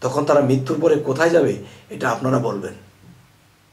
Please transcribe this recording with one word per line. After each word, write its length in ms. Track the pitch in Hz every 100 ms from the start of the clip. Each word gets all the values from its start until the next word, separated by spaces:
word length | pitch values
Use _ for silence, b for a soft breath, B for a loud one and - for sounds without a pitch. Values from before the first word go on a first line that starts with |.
তখন 240 | 123 143
তারা 160 | 147 143
মৃত্যুর 400 | 127 131 - 147
পরে 160 | 165 151
কোথায় 340 | 147 131 165
যাবে, 340 | 165 131 98 B B B
এটা 200 | - 131
আপনারা 280 | 117 131 131
বলবেন। 360 | 120 101 92 - - _ - - _ _ _ _ _